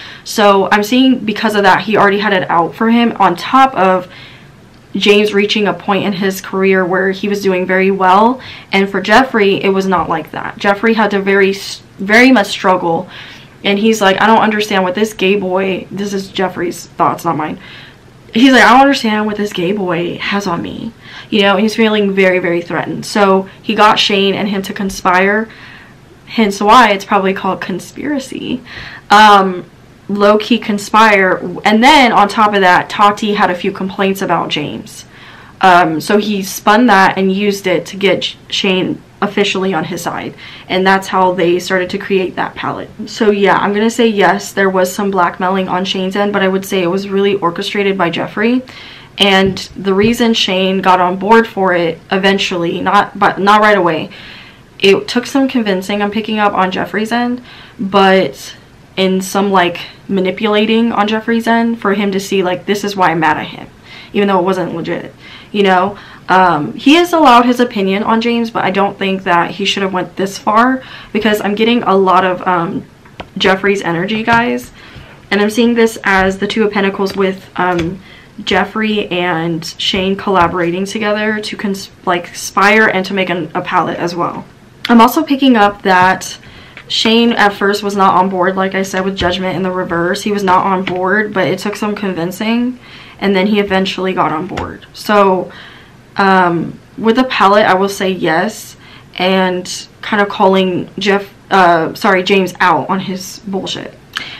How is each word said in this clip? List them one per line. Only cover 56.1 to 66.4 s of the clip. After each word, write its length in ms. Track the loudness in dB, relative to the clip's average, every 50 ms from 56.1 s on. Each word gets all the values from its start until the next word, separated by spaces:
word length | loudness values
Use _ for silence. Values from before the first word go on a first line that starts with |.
picking 280 | -4 -4 -4 -4 -2 0
up 140 | 0 0 2
on 180 | 0 0 -2
Jeffree's 400 | -2 -4 -6 -4 -4 -4 -4 -2
end, 300 | -2 -2 -2 -2 -4 -6 -10 -16 -20 -20 -20 -20 -10 -8
but 800 | -6 0 2 4 4 6 4 4 2 0 -6 -10 -16 -18 -20 -20 -20 -20 -20 -20 -20 -12 -4
in 240 | -2 0 0 0 -2
some, 300 | -4 -4 -4 -2 -2 0
like, 280 | 2 2 2 0 -2 -6 -12 -16 -18 -18 -8
manipulating 840 | -4 -2 -2 -2 -2 -2 -2 -2 0 0 0 2 2 2 2 2 0
on 160 | 0 0 0
Jeffree's 400 | 0 -2 -2 -2 -2 -2 -2 0
end 320 | 0 0 2 0 0 -2 -2
for 140 | -2 -2 -2
him 180 | 0 0 -2
to 80 | -2 -4
see, 240 | -4 -2 -2 -2 0
like, 220 | -2 -4 -4 -4
this 180 | -4 -4 -2 -4
is 120 | -4 -2
why 160 | 0 0 0
I'm 80 | 0 0
mad 180 | 0 0 0
at 100 | -2 -6
him, 200 | -10 -12 -16 -18 -20 -20 -20 -20 -20 -20 -20 -20 -6 -2
even 140 | 0 0
though 120 | 2 2 0
it 60 | 0
wasn't 300 | 0 -2 -2 -4 -6 -6
legit, 380 | -8 -8 -6 -8 -8 -10 -14 -18 -20 -20 -20 -20 -20 -16 -6
you 120 | -2 0 2
know? 340 | 4 4 4 2 0 -4 -8 -16 -20 -20 -18 -4
Um, 460 | 0 2 4